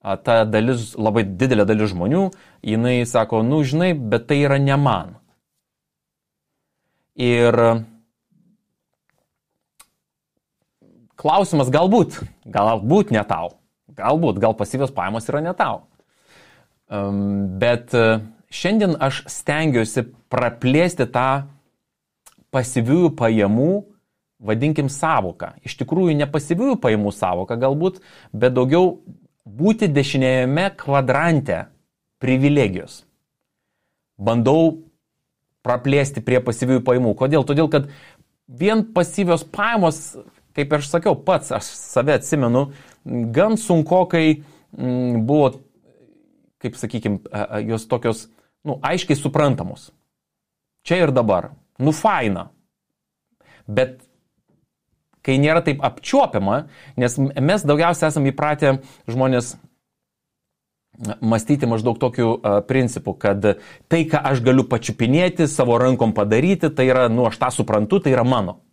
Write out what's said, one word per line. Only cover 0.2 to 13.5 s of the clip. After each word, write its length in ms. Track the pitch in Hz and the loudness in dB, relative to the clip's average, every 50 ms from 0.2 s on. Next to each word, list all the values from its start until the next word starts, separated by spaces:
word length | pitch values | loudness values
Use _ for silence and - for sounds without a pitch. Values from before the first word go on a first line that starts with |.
| - - 117 113 110 | 0 2 2 2 2
dalis, 480 | 110 107 107 110 123 131 120 110 - - | 2 2 0 2 2 0 -2 -4 -10 -8
labai 280 | - 107 113 104 117 107 | -2 -2 0 2 2 0
didelė 420 | 95 95 90 131 131 127 107 104 | 0 -2 -2 0 2 4 2 2
dalis 260 | 101 110 107 107 104 | 2 2 0 0 -2
žmonių, 400 | 92 87 87 107 143 185 196 185 - - - - _ _ | -2 -4 -2 -2 0 0 0 -2 -4 -12 -20 -20 _ _
jinai 440 | - - 107 113 117 123 127 123 120 | -6 -4 -2 -2 0 0 0 0 -2
sako: 380 | 120 - 120 110 110 120 110 110 | 0 0 0 0 2 0 0 0
„Nu, 200 | 120 143 156 147 | 2 0 0 0
žinai, 300 | 127 143 160 180 185 175 | 0 0 0 0 0 0
bet 340 | 147 123 107 113 113 - | -2 -2 -2 -2 -2 0
tai 160 | - 151 143 143 | 0 0 0 2
yra 140 | 139 139 139 | 2 2 2
ne 180 | 139 139 139 | 2 2 2
man.“ 400 | 143 143 131 110 92 80 90 - - _ _ _ _ _ _ _ _ _ _ _ _ _ _ _ _ _ _ _ _ _ _ _ _ _ _ _ _ _ _ _ _ _ _ _ _ _ _ _ | 2 2 0 0 -2 -4 -10 -16 -20 _ _ _ _ _ _ _ _ _ _ _ _ _ _ _ _ _ _ _ _ _ _ _ _ _ _ _ _ _ _ _ _ _ _ _ _ _ _ _
Ir 360 | - 127 123 120 120 120 117 117 120 117 117 117 117 113 - - _ _ _ _ _ _ _ _ _ _ _ _ _ _ _ _ _ _ _ _ _ _ _ _ _ _ _ _ _ _ _ _ _ _ _ _ _ - _ _ _ _ _ _ _ _ _ _ _ _ _ _ _ _ _ _ _ _ _ _ _ _ _ _ - | -2 0 0 2 4 4 4 4 4 4 4 2 0 -4 -10 -18 _ _ _ _ _ _ _ _ _ _ _ _ _ _ _ _ _ _ _ _ _ _ _ _ _ _ _ _ _ _ _ _ _ _ _ _ _ -20 _ _ _ _ _ _ _ _ _ _ _ _ _ _ _ _ _ _ _ _ _ _ _ _ _ _ -4
klausimas 500 | - 156 160 196 196 - - 147 135 123 | -2 2 2 2 2 2 2 0 2 2
galbūt, 480 | 131 151 175 190 208 233 170 - - - - - - _ _ | 2 2 4 4 4 4 2 2 -2 -14 -14 -14 -16 _ _
galbūt 680 | - 85 104 101 110 117 107 98 117 165 208 202 208 117 | -6 -2 0 2 2 0 0 0 2 2 2 4 2 0
ne 80 | 107 101 | -2 0
tau. 300 | - 85 82 85 90 | -2 -4 -6 -6 -10